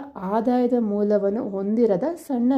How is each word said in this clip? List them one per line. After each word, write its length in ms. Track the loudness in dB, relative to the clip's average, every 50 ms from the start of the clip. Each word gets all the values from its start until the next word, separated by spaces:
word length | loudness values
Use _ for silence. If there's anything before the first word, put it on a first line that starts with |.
| -2 -6 -10
ಆದಾಯದ 580 | -10 -6 -2 -2 0 0 2 2 2 2 2 2 2
ಮೂಲವನ್ನು 720 | 0 0 0 0 2 2 2 2 2 0 -2 -2 -4 -6
ಹೊಂದಿರದ 540 | -6 -4 -4 -2 0 2 2 2 2 2 0 -2 -6
ಸಣ್ಣ 380 | -6 -6 -6 -2 0 2 2 2